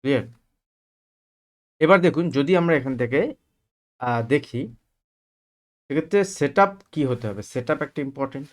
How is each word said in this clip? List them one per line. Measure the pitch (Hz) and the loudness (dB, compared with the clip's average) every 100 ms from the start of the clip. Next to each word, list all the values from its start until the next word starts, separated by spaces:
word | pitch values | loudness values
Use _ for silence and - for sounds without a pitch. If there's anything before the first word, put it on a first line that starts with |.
ক্লিয়ার? | 135 135 113 - _ _ _ _ _ _ _ _ _ _ _ _ _ _ | 0 -2 -2 -16 _ _ _ _ _ _ _ _ _ _ _ _ _ _
এবার | 156 190 175 | 4 6 4
দেখুন, | 151 175 135 | 2 -2 0
যদি | 143 180 | 2 2
আমরা | 170 156 | 4 0
এখান | 131 127 | 0 -4
থেকে, | 120 135 240 - _ _ _ _ _ _ | -2 0 -2 -6 _ _ _ _ _ _
আহ, | 123 120 113 | -4 -4 0
দেখি, | 143 - 120 139 - _ _ _ _ _ _ _ _ _ _ _ | -2 -2 -10 -10 -14 _ _ _ _ _ _ _ _ _ _ _
সেক্ষেত্রে | 143 160 202 190 - | -4 0 0 0 0
সেট | 143 202 | 0 4
আপ | 196 196 _ | 2 2 _
কী | 156 135 | -4 -2
হতে | 120 110 | -2 -6
হবে, | 101 107 | -10 -8
সেট | 127 123 | -8 -4
আপ | 147 147 | -4 -4
একটা | - 139 | -6 -8
ইম্পর্টেন্ট। | 139 135 139 143 | -6 -8 -8 -14